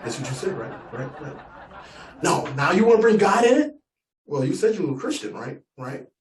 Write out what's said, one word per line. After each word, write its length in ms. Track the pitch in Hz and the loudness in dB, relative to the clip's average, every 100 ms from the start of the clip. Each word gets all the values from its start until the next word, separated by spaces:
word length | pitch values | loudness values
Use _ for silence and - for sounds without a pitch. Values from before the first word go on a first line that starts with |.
that's 160 | 120 110 | -8 -8
what 100 | 131 | -8
you 60 | |
said, 220 | 131 190 185 | -6 -6 -6
right? 360 | - - - | -10 -12 -14
Right, 280 | 123 135 - | -10 -10 -10
right. 160 | 143 - - - - - - - - - | -14 -14 -18 -20 -20 -20 -20 -20 -20 -4
No, 220 | 151 - - | 0 0 -2
now 180 | 131 151 | -2 0
you 140 | 185 | 4
wanna 160 | 226 226 | 6 6
bring 160 | 226 214 | 6 6
God 280 | 196 226 | 4 4
in 160 | 240 269 | 4 4
it? 100 | 302 - _ _ _ _ | 2 -4 _ _ _ _
Well, 180 | _ 143 | _ -4
you 100 | 131 | -2
said 200 | 185 220 | 0 0
you 120 | 208 160 | 0 -4
were 80 | |
a 40 | 135 | -4
Christian, 340 | 262 311 - | -4 -6 -8
right? 260 | 104 120 - _ _ | -12 -12 -14 _ _
Right? 280 | 127 135 - _ | -12 -12 -16 _